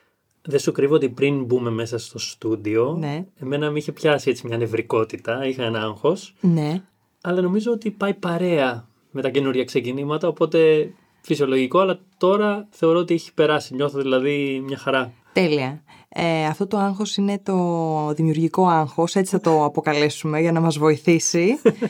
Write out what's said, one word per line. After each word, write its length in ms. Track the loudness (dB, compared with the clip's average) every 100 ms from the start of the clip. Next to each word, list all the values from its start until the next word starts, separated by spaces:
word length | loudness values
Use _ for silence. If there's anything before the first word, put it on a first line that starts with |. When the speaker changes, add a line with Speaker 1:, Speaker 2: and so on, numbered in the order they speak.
| _ _ _ _ -4
Speaker 1:
Δεν 120 | -2
σου 120 | 0
κρύβω 240 | 0 2 4
ότι 140 | 2
πριν 340 | 0 0 0
μπούμε 260 | 0 0 0
μέσα 280 | -4 -4 -8
στο 220 | -8 -12
στούντιο, 760 | -12 -8 -4 -4 0 0 0 -2
Speaker 2:
Ναι. 260 | -6 -6 -10 _
Speaker 1:
εμένα 300 | -6 -4 -2
με 60 | -4
είχε 140 | -6
πιάσει 380 | -2 0 2 0
έτσι 180 | -2 -4
μια 100 | -4
νευρικότητα, 880 | -2 -4 -2 -2 -2 -6 -6 -4 -4
είχα 180 | -4
ένα 180 | -4 -4
άγχος. 540 | -6 -2 -2 -2 -8 _
Speaker 2:
Ναι. 400 | 0 2 0 -6 -10 _ _ _
Speaker 1:
Αλλά 200 | -4 -2
νομίζω 300 | 0 0 -2
ότι 200 | -2 -4
πάει 220 | -4 -4
παρέα 760 | -4 -4 -2 0 2 0 -2 -12 _ _
με 100 | -6
τα 80 | -2
καινούρια 340 | 0 0 0
ξεκινήματα, 640 | 0 -2 -2 -4 -4 -2 -2
οπότε 600 | 0 2 4 4 4 0 -8 _ _
φυσιολογικό, 580 | -4 0 2 2 2 2
αλλά 200 | 2 -2 _ _
τώρα 500 | 2 2 0 -2 -8
θεωρώ 300 | 0 2 2
ότι 140 | 2
έχει 200 | -2 -2
περάσει. 400 | 0 2 2 -2 -4
Νιώθω 260 | -2 -2
δηλαδή 600 | 0 0 2 0 -2 -4 -6
μια 120 | -8
χαρά. 360 | -2 -2 -2 -8 _
Speaker 2:
Τέλεια. 500 | 0 2 2 -2 -6 -16 -20 _
Ε, 360 | -4 0 0 0
αυτό 220 | -2 -2
το 100 | 0
άγχος 400 | 0 -2 -4 -2
είναι 220 | -2 -2
το 720 | -2 0 0 0 0 0 -2
δημιουργικό 540 | 0 0 2 0 2 4
άγχος, 480 | 4 0 0 0 0
έτσι 160 | 0
θα 80 | 0
το 240 | 2 2
Speaker 1:
<laughs> 60 | 2
Speaker 2:
αποκαλέσουμε, 720 | 0 0 2 0 0 -4 0
για 100 | 2
να 80 | 2
μας 180 | 2 2
βοηθήσει. 800 | 2 4 4 2 2 2 2 2 2 2